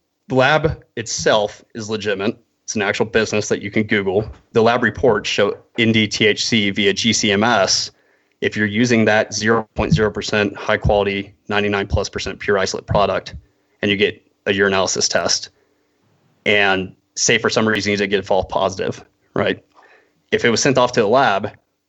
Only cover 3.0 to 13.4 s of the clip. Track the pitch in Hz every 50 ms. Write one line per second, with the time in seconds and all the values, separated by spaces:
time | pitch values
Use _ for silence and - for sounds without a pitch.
3 | 120 107 - 117 107 - - 107 104 - 113 - - 101 - 110 107 101 110 104
4 | 95 95 92 101 113 - - - _ _ - 113 110 113 120 120 117 110 - -
5 | - 127 107 107 - - - - 104 101 - - - _ _ - 117 113 113 110
6 | 107 101 - - 117 104 104 - - - - 113 104 101 95 107 101 98 98 -
7 | - 117 104 - - 107 101 98 107 120 120 101 95 90 - - - - - _
8 | _ _ _ _ _ _ _ _ - 101 - 107 107 104 101 107 127 120 - 131
9 | 110 107 104 107 - - - 98 107 110 117 113 110 - _ - 110 - - -
10 | 107 104 - 107 95 - - 107 104 98 - - - - 107 101 - - 107 101
11 | 98 101 98 98 98 - - _ _ - 104 104 104 104 104 98 98 104 - 107
12 | 95 - - 92 - 98 95 - - - 101 95 95 - - - - - 110 104
13 | 98 95 95 95 - - - -